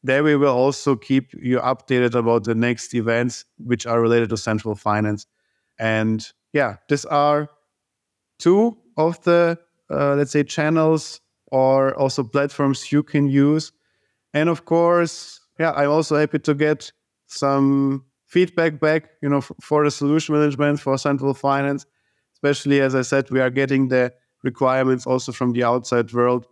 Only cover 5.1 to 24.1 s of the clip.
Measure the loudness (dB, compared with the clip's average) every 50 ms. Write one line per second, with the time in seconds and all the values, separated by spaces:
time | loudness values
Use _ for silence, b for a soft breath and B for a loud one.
5.1 | -4 -6 -10 _ _ _ _ _ _ _ _ _ _ _ -4 -2 -2 0 0 -2
6.1 | -2 -4 -6 -12 _ _ _ _ -2 -2 -2 -2 -4 -10 _ _ -4 -4 -4 -2
7.1 | 0 2 2 2 2 0 -2 -6 _ _ _ _ _ _ _ _ _ _ _ _
8.1 | _ _ _ _ _ _ 2 2 4 4 2 0 -2 _ _ _ _ -2 -2 -2
9.1 | -2 -2 _ 2 4 4 4 2 0 -4 _ _ _ _ _ _ -4 -2 0 0
10.1 | 2 0 -2 0 0 -2 -2 0 -2 -4 -2 0 0 2 2 2 2 0 -2 -8
11.1 | -18 -20 _ _ _ _ _ _ 0 2 2 4 4 4 2 0 0 0 -2 -2
12.1 | 0 -4 -6 -2 -2 -2 -2 -2 -2 -2 0 0 0 -2 -6 -2 -2 -2 -2 _
13.1 | -2 0 0 2 2 4 4 4 2 0 -2 -8 _ _ _ _ _ _ _ _
14.1 | _ _ _ _ -2 0 0 0 -2 -4 _ 0 0 2 4 4 4 2 2 0
15.1 | -4 -12 -18 -20 -20 -20 _ _ _ -2 -2 -2 0 0 0 2 2 0 0 0
16.1 | 0 0 0 0 -2 -4 -2 -2 0 0 2 0 0 -2 -4 -20 _ _ _ _
17.1 | _ _ _ _ -10 -4 -2 0 2 2 2 2 2 2 0 -2 -2 -6 -10 _
18.1 | _ _ _ _ 0 0 0 2 _ 0 0 0 0 0 0 0 0 0 -2 _
19.1 | _ _ -4 -2 -2 -2 -2 -6 -16 -20 -6 -2 0 2 2 0 0 -2 -2 0
20.1 | 0 0 0 0 0 2 2 0 0 0 -2 0 -2 -2 -2 -4 -4 -2 0 -2
21.1 | -2 0 -2 -2 -4 -2 -2 -2 0 0 -2 -4 -4 -6 -8 _ _ _ _ _
22.1 | _ _ _ _ _ _ -2 -2 -2 0 0 2 2 2 2 2 0 -2 -2 0
23.1 | -2 -2 -2 0 -2 0 0 0 0 -2 -2 0 0 0 0 2 2 0 0 0